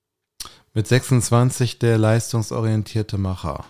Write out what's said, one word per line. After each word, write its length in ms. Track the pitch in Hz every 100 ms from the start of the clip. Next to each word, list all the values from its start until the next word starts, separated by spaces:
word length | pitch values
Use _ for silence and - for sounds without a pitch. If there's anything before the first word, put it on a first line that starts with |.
| _ _ _ _ - - _
Mit 140 | 110 104
sechsundzwanzig 920 | 123 - 127 - 120 127 - 120 -
der 180 | 117 113
leistungsorientierte 1200 | 107 113 - 117 107 117 113 110 101 110 104 98
Macher. 480 | 95 95 80 69